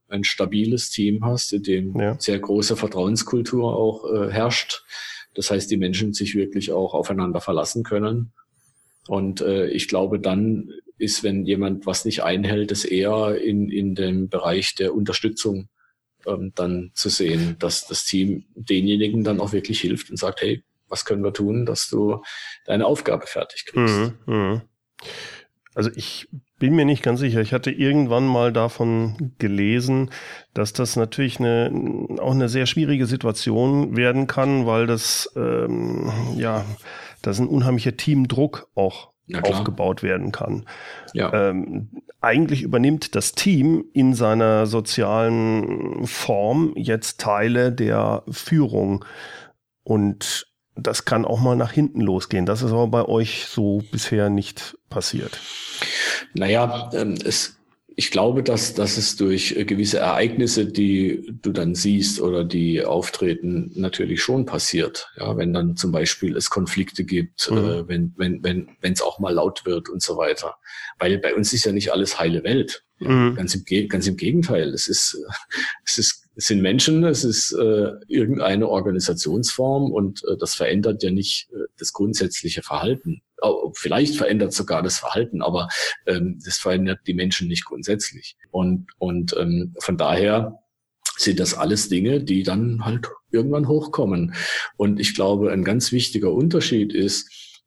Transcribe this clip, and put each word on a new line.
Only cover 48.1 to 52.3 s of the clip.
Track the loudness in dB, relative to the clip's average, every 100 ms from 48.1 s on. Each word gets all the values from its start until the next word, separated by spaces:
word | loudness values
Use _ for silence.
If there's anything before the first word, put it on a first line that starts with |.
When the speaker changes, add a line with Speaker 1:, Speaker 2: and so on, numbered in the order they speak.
| -2 -4
Speaker 2:
Führung | -10 0 2 4 2 0 -2 -4 -18 -18 -18 -20 _ _ _
und | 0 2 2 0 -6 -8 -10 _ _ -6
das | -4 -2
kann | 0 0
auch | 0 2
mal | 2 2
nach | 2
hinten | 2 2 2
losgehen. | 0 0 0